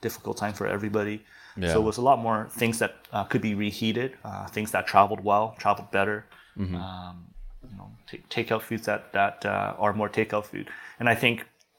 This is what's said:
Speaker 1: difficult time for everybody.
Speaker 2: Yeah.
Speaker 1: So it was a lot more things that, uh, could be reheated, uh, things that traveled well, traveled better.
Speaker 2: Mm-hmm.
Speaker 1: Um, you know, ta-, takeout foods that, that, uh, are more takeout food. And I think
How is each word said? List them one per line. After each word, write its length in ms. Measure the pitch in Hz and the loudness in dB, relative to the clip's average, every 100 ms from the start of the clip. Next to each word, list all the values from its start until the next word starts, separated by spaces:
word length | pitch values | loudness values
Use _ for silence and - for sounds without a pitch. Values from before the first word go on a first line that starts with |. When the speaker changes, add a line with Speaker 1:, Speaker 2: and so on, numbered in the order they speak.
Speaker 1:
difficult 360 | 117 - 107 104 | -8 -6 -8 -4
time 160 | 104 | -4
for 120 | 104 104 | -2 -2
everybody. 560 | 101 107 104 104 104 - - - - | -2 0 0 -2 -4 -12 -20 -16 -4
Speaker 2:
Yeah. 160 | 87 | 2
Speaker 1:
So 80 | 95 | 4
it 20 | |
was 140 | 107 113 | 2 2
a 40 | |
lot 180 | 131 127 | 4 4
more 280 | 113 110 113 | 4 0 -2
things 280 | - 117 113 | 0 0 2
that, 160 | 104 - - | -2 -4 -8
uh, 140 | 107 98 | -6 -2
could 160 | 123 | 0
be 120 | 110 | 0
reheated, 600 | 101 104 - 113 110 131 - | -2 -2 -2 -2 0 -4 -8
uh, 240 | 107 98 95 | -12 -10 -8
things 240 | 107 107 | -6 -2
that 160 | 95 - | -2 4
traveled 360 | 98 101 104 | 6 6 4
well, 320 | 98 101 113 - | 2 4 2 0
traveled 320 | 104 101 - | 0 0 0
better. 340 | 98 101 104 - - - - | 0 0 -2 -8 -20 -18 -6
Speaker 2:
Mm-hmm. 180 | 95 90 | -4 -4
Speaker 1:
Um, 480 | 95 90 90 87 87 - - - - | -8 -10 -14 -16 -18 -16 -16 -16 -18
you 80 | 98 | -18
know, 140 | 98 113 - | -18 -20 -16
ta-, 80 | - - | -16 -6
takeout 320 | - 113 110 | -4 0 -2
foods 240 | - 113 107 | 0 -4 -2
that, 260 | 104 - | -4 -2
that, 320 | 98 101 - 101 | 2 2 2 -2
uh, 300 | 98 101 101 | 0 -2 0
are 160 | 104 | 0
more 160 | 104 104 | 2 0
takeout 360 | - 110 104 104 | 0 0 0 -4
food. 240 | 101 - - - - | -10 -10 -12 -16 -2
And 80 | 120 | 2
I 60 | |
think 320 | 113 123 117 - _ _ | 4 4 2 -6 _ _